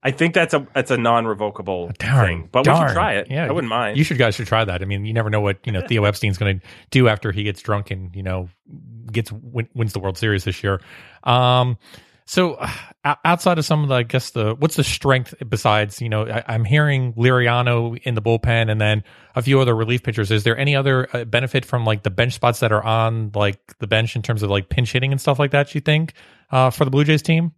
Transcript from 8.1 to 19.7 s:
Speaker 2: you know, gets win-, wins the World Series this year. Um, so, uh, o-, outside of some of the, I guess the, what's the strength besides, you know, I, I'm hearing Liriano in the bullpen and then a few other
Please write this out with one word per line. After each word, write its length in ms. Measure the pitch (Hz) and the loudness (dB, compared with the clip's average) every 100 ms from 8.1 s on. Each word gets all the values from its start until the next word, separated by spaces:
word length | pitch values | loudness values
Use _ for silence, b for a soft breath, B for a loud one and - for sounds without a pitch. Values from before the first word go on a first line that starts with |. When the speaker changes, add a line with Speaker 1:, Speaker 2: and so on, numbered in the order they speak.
| 92 | -10
Speaker 2:
you 80 | |
know, 260 | 95 92 90 _ _ 143 120 113 117 | -6 -6 -8 _ _ -20 -20 -20 -8
gets 200 | 113 110 | -6 -6
win-, 380 | 107 123 120 113 - | -10 -10 -8 -8 -4
wins 180 | 113 | -4
the 60 | 98 | -4
World 180 | 95 87 | -6 -4
Series 260 | 113 101 | 0 0
this 200 | - - | -2 -4
year. 180 | 101 95 B B B B | -4 -4 B B B B
Um, 540 | - 123 123 127 123 117 B B B B B | 0 2 4 2 2 -4 B B B B B
so, 280 | - 180 | 0 0
uh, 160 | 147 - B B - | -2 -10 B B -8
o-, 120 | 143 147 165 | -4 -2 2
outside 320 | 175 - 170 | 2 2 0
of 60 | 147 | 2
some 180 | 151 | 0
of 60 | 147 | 2
the, 60 | 127 | 0
I 80 | |
guess 260 | 117 131 - | 0 -2 -4
the, 240 | - 107 120 | -4 -2 0
what's 220 | 156 - | -2 0
the 60 | |
strength 520 | 143 - 139 131 123 - 123 | -2 0 2 2 0 -12 -6
besides, 540 | 104 - 107 107 - | -2 2 2 0 -4
you 60 | 117 | -4
know, 180 | 110 110 | -4 -2
I, 160 | 113 - | -6 -4
I'm 160 | 113 | -2
hearing 500 | 110 147 151 135 127 | 2 2 2 0 -2
Liriano 840 | 113 123 127 120 120 123 120 117 120 | 2 4 4 4 2 2 0 0 -4
in 140 | - 113 | -4 -2
the 60 | |
bullpen 500 | 107 117 - 117 110 | 0 0 2 2 2
and 80 | 107 | 2
then 240 | 104 107 - b b - | 2 0 -2 b b -4
a 60 | |
few 180 | 120 135 | 2 4
other 160 | 127 | 4